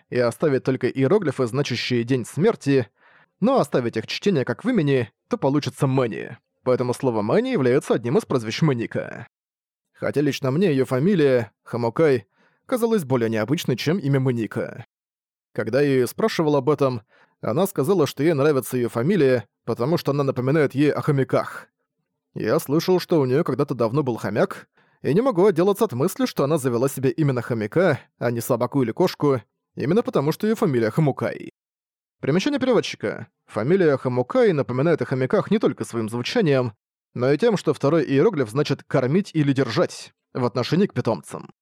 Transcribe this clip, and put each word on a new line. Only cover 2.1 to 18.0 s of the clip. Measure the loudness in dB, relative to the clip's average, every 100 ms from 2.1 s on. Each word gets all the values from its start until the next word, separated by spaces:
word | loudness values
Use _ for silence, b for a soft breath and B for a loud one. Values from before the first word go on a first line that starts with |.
| -2
смерти», | -2 -2 0 0 0 0 0 b b b b _
но | 0 2
оставить | 2 0 -2 -4
их | -6
чтение | -4 0 0
как | 0 -4
в | -2
имени, | 0 2 2 0 _ _
то | -2
получится | 0 0 -2 -2 0
Мэни. | 2 0 -4 -10 -14 _ _
Поэтому | 0 0 0
слово | 0 0 0
«Мэни» | 0 0 0
является | 0 2 2 2
одним | -2 2 0
из |
прозвищ | 0 -2 -2 0
Моника. | 0 0 -2 -6 -8 -12 -18 _ _ _ _ _ _
Хотя | _ -4 -2
лично | -2 -2 -2
мне | 0 2
ее | 2 0
фамилия, | 2 2 4 4 4 0 _
Хамукай, | -10 -4 -4 2 2 2 -2 _ _ _ _
казалась | -2 0 0
более | 0 0 0
необычной, | 0 0 -2 -2 -2
чем | 0 -2
имя | 0 0
Моника. | 0 -2 -4 -6 -8 -10 -20 _ _ _ _ _ _
Когда | -8 -2 0
я | 2
ее | 2 0
спрашивал | 0 -2 0 2 2
об | 2
этом, | 0 0 -2 -10 b b b
она | -4 -2 -2
сказала, | -2 0 2